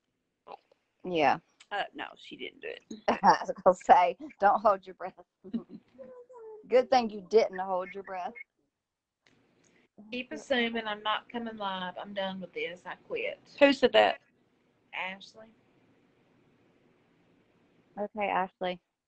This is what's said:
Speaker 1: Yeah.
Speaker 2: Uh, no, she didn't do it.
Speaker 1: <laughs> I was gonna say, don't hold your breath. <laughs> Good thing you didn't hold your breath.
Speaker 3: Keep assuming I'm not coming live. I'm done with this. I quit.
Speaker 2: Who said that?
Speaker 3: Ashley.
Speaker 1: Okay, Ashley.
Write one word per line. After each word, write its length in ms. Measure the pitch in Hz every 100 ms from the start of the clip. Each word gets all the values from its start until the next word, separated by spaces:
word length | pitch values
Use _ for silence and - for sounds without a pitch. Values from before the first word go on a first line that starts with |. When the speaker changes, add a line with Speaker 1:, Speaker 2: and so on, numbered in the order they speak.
| _ _ _ _ - - _ _ _ _
Speaker 1:
Yeah. 340 | 185 170 139 170 - _ -
Speaker 2:
Uh, 120 | 202 165 147
no, 100 | - -
she 220 | - -
didn't 240 | 110 -
do 60 | -
it. 300 | - - - -
Speaker 1:
<laughs> 120 | 233
I 140 | 202 -
was 100 | 175 180
gonna 120 | 190 180
say, 400 | - 175 180 - 294 -
don't 220 | 196 214
hold 240 | 214 196 185
your 80 | 180
breath. 180 | 185 185 180 _
<laughs> 80 | 190 233 - - _ 508 508 494 - 494 440 440 180
Good 200 | 240 254
thing 200 | 254 226
you 160 | 208 180
didn't 300 | 214 202 185
hold 300 | 190 185 185
your 100 | 196
breath. 280 | 196 185 180 - - _ _ _ _ _ _ _ _ _ _ _ _ _ _ - 214
Speaker 3:
Keep 200 | 247 247
assuming 560 | 311 - 247 233 233 214
I'm 160 | 208
not 240 | 214 214 -
coming 280 | 240 226 220
live. 380 | 196 190 180 175
I'm 120 | 196
done 260 | 202 190 190
with 140 | 180
this. 260 | 160 160 180 180
I 80 | - -
quit. 320 | 160 107 - _ -
Speaker 2:
Who 140 | 277
said 180 | 262 240
that? 260 | 220 208 - _ _ _ _ _ _ _
Speaker 3:
Ashley. 540 | - 180 196 - 220 220 220 _ _ _ _ _ _ _ _ _ _ _ _ _ _ _ _ _ _ _ _ _ _ _ -
Speaker 1:
Okay, 280 | 208 214 196
Ashley. 500 | 180 190 - 185 180 _ _